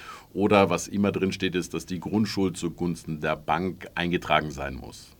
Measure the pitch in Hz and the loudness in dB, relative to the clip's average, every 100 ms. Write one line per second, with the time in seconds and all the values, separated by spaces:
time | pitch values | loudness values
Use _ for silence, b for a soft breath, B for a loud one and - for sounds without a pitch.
0 | B B B 92 104 104 98 85 - 101 | B B B 0 6 6 6 2 -2 0
1 | 101 95 95 90 95 90 82 82 - 90 | 2 2 0 0 -2 -2 -4 -8 -6 -8
2 | 82 101 104 - 95 82 87 - 87 82 | 0 0 2 2 0 0 -6 -2 -4 -2
3 | - 78 78 76 - 80 92 82 - - | -6 -4 -2 -2 0 0 0 -4 -8 -4
4 | 87 85 - 76 76 71 69 62 - - | 0 0 2 2 2 -6 -8 -8 -12 -16
5 | - | -20